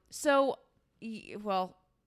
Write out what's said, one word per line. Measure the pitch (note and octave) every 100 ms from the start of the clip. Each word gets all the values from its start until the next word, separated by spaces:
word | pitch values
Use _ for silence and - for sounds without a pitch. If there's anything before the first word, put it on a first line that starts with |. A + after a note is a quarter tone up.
| _
so, | - D4+ C#4 C4+ - _ _ _ _
y-, | A3+ A3 - B2
well, | G#3 F#3+ F#3 - _ _